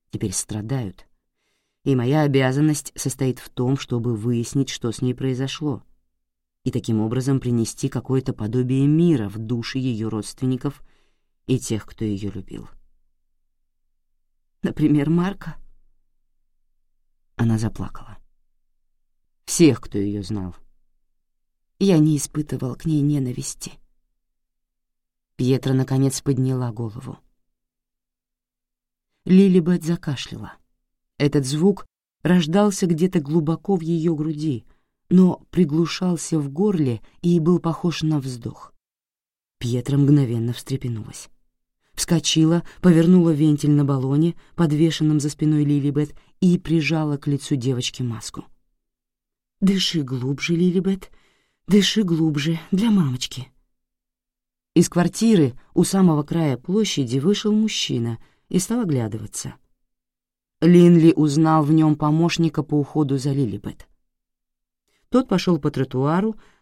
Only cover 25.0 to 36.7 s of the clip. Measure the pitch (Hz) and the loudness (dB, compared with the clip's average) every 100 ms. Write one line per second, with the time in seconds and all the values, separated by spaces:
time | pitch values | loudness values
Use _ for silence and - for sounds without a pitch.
25 | _ _ _ - 127 131 131 131 131 131 | _ _ _ -4 0 0 0 0 0 0
26 | 135 - 143 131 131 127 123 110 113 120 | 0 -2 -4 -2 -2 -2 -6 -8 -10 -10
27 | 127 - _ _ _ _ _ _ _ _ | -16 -18 _ _ _ _ _ _ _ _
28 | _ _ _ _ _ _ _ _ _ _ | _ _ _ _ _ _ _ _ _ _
29 | _ _ - 185 196 185 170 175 156 175 | _ _ 4 6 6 4 2 0 -2 -4
30 | - 131 - 113 104 - _ _ _ _ | -4 -8 -10 -14 -14 -20 _ _ _ _
31 | _ - 143 147 131 151 190 196 - _ | _ -2 0 2 0 2 2 2 -6 _
32 | _ _ 160 180 151 185 208 196 180 156 | _ _ 2 2 4 2 2 2 -2 0
33 | 180 185 139 170 151 160 - 190 165 170 | 0 0 0 0 0 -2 -2 -2 -2 -2
34 | 165 151 156 151 156 117 - _ _ _ | 0 -2 -4 -4 -4 -6 -10 _ _ _
35 | - 180 185 - _ - 160 156 165 - | 2 4 6 2 _ 0 0 0 -2 -2
36 | 180 170 - 160 143 143 214 | -4 -4 -4 -4 -4 -2 0